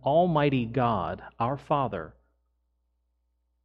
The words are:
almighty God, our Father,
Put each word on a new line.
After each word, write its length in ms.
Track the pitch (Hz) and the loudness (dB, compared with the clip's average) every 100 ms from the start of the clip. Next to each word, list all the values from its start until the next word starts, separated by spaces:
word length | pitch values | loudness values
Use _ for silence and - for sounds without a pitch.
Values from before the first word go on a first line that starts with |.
almighty 640 | 135 156 180 151 147 135 113 | 0 2 4 4 2 2 0
God, 560 | 131 120 104 85 95 - - | 0 0 0 -2 -6 -10 -4
our 180 | 117 139 | -4 -4
Father, 560 | - 147 127 95 80 - _ _ _ _ _ _ _ _ _ _ _ _ _ _ | -2 0 0 -4 -10 -16 _ _ _ _ _ _ _ _ _ _ _ _ _ _